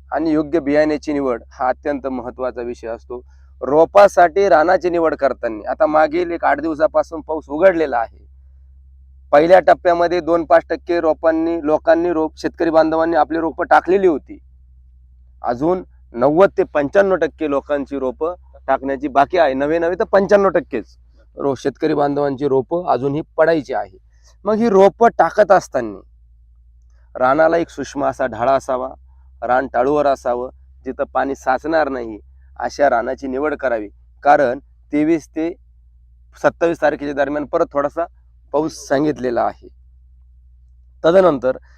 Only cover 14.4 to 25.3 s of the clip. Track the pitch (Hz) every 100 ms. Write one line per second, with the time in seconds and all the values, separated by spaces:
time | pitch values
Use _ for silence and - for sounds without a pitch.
14.4 | - - - - - - - - - -
15.4 | 113 123 156 185 - - - 117 131 160
16.4 | 196 - 180 151 143 196 196 180 160 -
17.4 | 156 139 - 143 131 139 127 120 160 180
18.4 | - - - 135 135 135 143 131 139 170
19.4 | 147 131 143 165 170 185 220 196 190 202
20.4 | 196 185 139 113 95 _ _ _ _ -
21.4 | 139 127 139 - 156 147 143 143 143 131
22.4 | 143 135 120 170 175 123 139 147 - -
23.4 | 160 165 120 110 98 - _ _ _ _
24.4 | 196 214 233 190 196 - 233 - 165